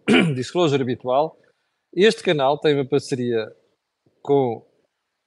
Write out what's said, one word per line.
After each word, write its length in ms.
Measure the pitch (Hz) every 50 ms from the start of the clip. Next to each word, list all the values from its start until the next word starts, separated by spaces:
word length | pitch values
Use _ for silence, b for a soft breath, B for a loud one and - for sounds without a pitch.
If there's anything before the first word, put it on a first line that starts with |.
| _
<clears throat> 280 | - 226 254 202 160 135
disclosure 480 | 127 120 - - 175 180 147 139 135 135
habitual. 540 | 123 127 - - 127 123 139 156 160 - _ _ _ _ _ _ _ _ _ _ _ -
Este 280 | 170 196 226 214 - -
canal 360 | - 170 147 131 135 151 147
tem 160 | - 156 143
uma 100 | 139 135
parceria 680 | 123 147 139 - - 143 123 123 120 117 113 107 107 - _ _ _ _ _ _ _ _ _ _ _ _ _ -
com 420 | - 143 139 135 120 110 - - _ _ _ _ _ _ _ _ _ _ _ _